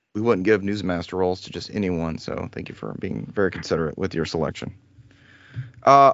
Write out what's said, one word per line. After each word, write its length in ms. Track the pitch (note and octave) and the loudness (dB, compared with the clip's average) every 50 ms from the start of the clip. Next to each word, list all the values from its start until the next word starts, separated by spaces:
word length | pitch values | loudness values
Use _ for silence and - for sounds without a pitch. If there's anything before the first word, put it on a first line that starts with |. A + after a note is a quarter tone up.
| _ _ - | _ _ -6
We 80 | G#2 | -2
wouldn't 240 | A2+ A#2+ A2 F2+ F2+ | 2 2 2 2 4
give 160 | G#2+ A2 G2 | 4 4 4
Newsmaster 520 | G2 G2 G#2 G#2+ F#2 F#2 F2 F2 F2 - F#2 | 2 -2 -4 -2 -2 -2 -2 -4 -4 -4 -2
roles 280 | F#2 F#2 F2+ F2+ F2+ | -2 0 0 -2 -4
to 80 | - - | -8 -12
just 220 | - F2 - - - | -12 -12 -10 -8 -4
anyone, 460 | G#2+ G2 F2+ F2 D#2+ E2 D#2+ D#2+ E2+ | -4 -2 -2 -2 -2 -2 -4 -6 -6
so 300 | - - - - F2+ - | -6 -6 -6 -6 -6 -8
thank 180 | - - - - | -10 -12 -12 -12
you 60 | - | -12
for 180 | - - - - - | -12 -10 -10 -10 -8
being 260 | - F#2+ A2 A2 - - - | -8 -6 -6 -6 -8 -4 0
very 160 | G#2 G2 F2+ | 2 2 2
considerate 480 | - E2+ - - F2 D#2+ D#2+ D2+ - | 0 -2 -4 -2 -2 0 -2 -2 -4
with 160 | - F#2+ F2+ - | -4 -4 -4 -2
your 120 | D#2+ D#2 | -2 -4
selection. 500 | - - E2 D2+ C2+ - - - - - - _ _ _ - - - - _ _ - - - - - - B2 - - - - | -2 -2 -2 -2 -2 -4 -6 -10 -12 -12 -14 _ _ _ -20 -20 -20 -20 _ _ -20 -20 -20 -20 -16 -12 -12 -12 -12 -6 0
Uh, 320 | - C3 C#3 C#3 C#3 C3+ | 6 8 8 10 8 8